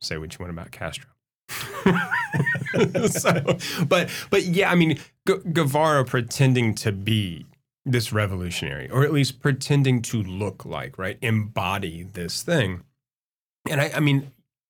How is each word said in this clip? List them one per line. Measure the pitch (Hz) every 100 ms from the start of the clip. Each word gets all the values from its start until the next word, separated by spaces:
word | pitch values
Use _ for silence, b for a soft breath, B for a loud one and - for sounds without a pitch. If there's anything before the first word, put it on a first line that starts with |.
say | - 80
what | 78
you | -
want | 87
about | 82 -
Castro. | - 85 78 - _ _ _ -
<laughs> | - - 587 392 170 - 855 906 370 906 - -
<laughs> | - - 277 220
So, | - 240 170 139 170 B B 165
but, | 180 - B B
but | 202
yeah, | 180 175 185
I |
mean, | 175 160 156 B _ -
Gu-, | 190 190
Guevara | 160 147 143 156 147
pretending | 127 127 110 - 135 123 117 104
to | 113
be | 98 98 110 98 82 67 _ _ _ -
this | 120 110
revolutionary, | 107 104 95 90 85 78 69 -
or | 127
at | 143
least | 151 135 -
pretending | 147 131 - 143 135 123
to | 110 117
look | 95 92 104 -
like, | - 78 - -
right, | 92 -
embody | 117 110 104 110 90 98 98 80
this | 90 92 85 -
thing. | - 170 101 90 - _ _ _ _ _ _ _ -
And | 147
I, | 151 143
I |
mean, | 147 139 135 - _ _ _